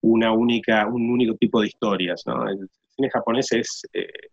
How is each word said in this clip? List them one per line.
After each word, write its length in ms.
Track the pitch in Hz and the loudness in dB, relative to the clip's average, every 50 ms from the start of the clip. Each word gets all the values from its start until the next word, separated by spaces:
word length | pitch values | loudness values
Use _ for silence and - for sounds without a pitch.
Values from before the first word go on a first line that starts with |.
una 320 | - 110 113 113 113 113 113 | 4 4 4 4 4 2 2
única, 540 | 110 117 120 117 113 - - 113 107 107 | 2 2 2 2 0 2 2 2 2 2
un 240 | 104 120 123 117 117 | 0 0 -2 0 0
único 240 | 123 123 127 113 110 | 2 2 2 2 2
tipo 260 | - - 110 - 117 | 2 0 2 2 2
de 60 | 104 | 0
historias, 560 | 101 - _ - 110 98 95 92 87 87 85 - | 0 -2 _ -2 -2 0 0 0 -2 -4 -4 -6
¿no? 240 | - 120 123 123 110 | -6 -4 -4 -2 -4
El 220 | 98 98 98 95 _ _ _ _ _ | -4 -6 -8 -12 _ _ _ _ _
cine 140 | - 135 135 | -4 -4 -2
japonés 420 | - 117 113 - 113 127 135 - 120 | -2 -2 -2 0 0 0 0 0 0
es, 300 | 113 110 - - - - - _ | -2 -2 -2 -8 -12 -14 -10 _
eh, 140 | - 90 - - - - - | -8 -8 -8 -10 -18 -20 -20